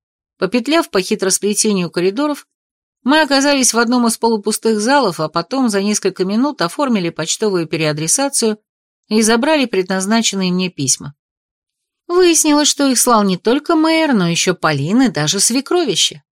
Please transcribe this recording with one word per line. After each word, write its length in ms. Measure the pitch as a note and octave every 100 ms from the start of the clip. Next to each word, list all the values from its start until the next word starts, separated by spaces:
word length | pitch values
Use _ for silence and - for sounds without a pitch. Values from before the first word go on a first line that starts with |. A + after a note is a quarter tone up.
| _ _ _ _
Попетляв 520 | F#3+ B3 A#3+ E4 -
по 100 | G3+
хитросплетению 920 | F#3 G#3 F#3+ - G3+ G3+ A3 G3 E3+
коридоров, 560 | F3+ F3+ G#3+ D4+ C#4+ - _ _ _ _ _
мы 160 | A#3+ D#4
оказались 520 | C#4+ C#4 C#4+ C#4 B3+
в 60 | A3
одном 300 | A#3 B3 A#3
из 100 | -
полупустых 640 | A3+ A3 G#3+ - A3+ G#3+
залов, 400 | A3 C#4+ A3 E3
а 80 | D#3
потом 400 | E3+ - C4+ B3
за 140 | G3+
несколько 420 | G3+ G#3 F#3+ F#3+
минут 360 | F#3 G#3+ C#4+ -
оформили 500 | E3+ - C4+ G#3+ E3+
почтовую 560 | - D#3 - G#3+ F3+ D#3+
переадресацию 920 | D#3+ D#3 D3+ D#3+ - C#4 - A3+ G#3+ _ _ _ _ _
и 140 | G#3+
забрали 440 | A3 A#3 C#4+ D#4 A#3+
предназначенные 840 | F#3+ F#3 F#3+ F#3+ A3+ A3 G3 F#3
мне 200 | F3+ F#3
письма. 440 | - C3+ - D3+ - _ _ _ _ _ _ _ _ -
Выяснилось, 600 | F4 F4 E4 D#4 D4 D4
что 200 | - C#4
их 100 | A#3+
слал 240 | B3 A3
не 140 | G3+ F3+
только 400 | A3 C#4 D4 D#4+
мэр, 380 | D#4+ D#4+ D#4
но 140 | A3 E3+
ещё 260 | E3+ F#3
Полин 480 | F3+ D#3+ C#3+ D3 A#3
и 60 | C4
даже 320 | D3+ D3+ F#3+
свекровище. 840 | - B3+ - F4+ C#4+ D#3+ - D3 _